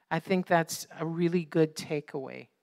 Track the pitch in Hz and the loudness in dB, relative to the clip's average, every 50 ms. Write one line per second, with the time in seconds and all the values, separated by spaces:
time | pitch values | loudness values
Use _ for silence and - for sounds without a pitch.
0 | _ - 165 165 - - 190 185 180 - 180 165 160 - - - - - - - | _ -4 -4 -2 0 2 0 2 2 4 4 2 2 0 -4 -10 -10 -12 -10 -8
1 | 160 160 165 170 175 170 175 180 160 147 - 165 160 156 156 - - - 160 147 | -6 -4 0 0 2 2 2 0 -2 0 2 4 4 2 2 -4 -8 -6 -6 -6
2 | 147 - - 143 131 127 127 127 127 - _ _ | -6 -6 -8 -10 -8 -10 -12 -14 -16 -18 _ _